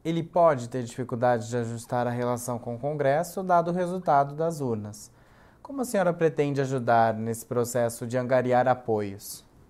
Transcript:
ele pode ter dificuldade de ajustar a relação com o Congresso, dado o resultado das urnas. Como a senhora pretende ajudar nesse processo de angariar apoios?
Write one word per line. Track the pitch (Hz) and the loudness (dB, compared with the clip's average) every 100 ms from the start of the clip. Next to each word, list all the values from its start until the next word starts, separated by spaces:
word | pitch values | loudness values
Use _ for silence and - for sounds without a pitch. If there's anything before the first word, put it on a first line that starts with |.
ele | 160 165 | -4 -4
pode | 165 180 170 135 120 | -2 4 4 4 -2
ter | 127 | -6
dificuldade | 117 - 120 120 123 120 110 | -6 -6 -6 0 2 2 0
de | 123 | -4
ajustar | 117 117 - 123 120 | -4 -6 -4 -2 -2
a | |
relação | 120 120 123 123 117 | -2 -2 -2 -4 -6
com | 123 117 | -6 -6
o | |
Congresso, | 143 151 139 147 170 - | -6 -2 2 2 0 -6
dado | 185 175 170 | 2 4 4
o | |
resultado | 175 175 185 175 143 143 | 0 -2 -2 2 2 2
das | 147 165 160 | 0 -4 -2
urnas. | 131 110 104 104 - _ _ - - _ | -4 -4 -6 -14 -18 _ _ -20 -20 _
Como | - 277 | -12 -8
a | |
senhora | 247 202 175 | -2 0 2
pretende | 170 165 143 143 139 | 2 0 2 0 0
ajudar | 131 135 117 117 113 | 0 -2 4 4 4
nesse | 110 113 113 | 2 -4 -6
processo | - 120 120 123 117 - 120 | -4 -2 0 0 -2 -2 -4
de | 127 | -4
angariar | 123 127 123 123 127 | 2 2 4 4 4
apoios? | 123 - 107 101 98 - - _ _ _ | 2 2 0 0 -8 -14 -16 _ _ _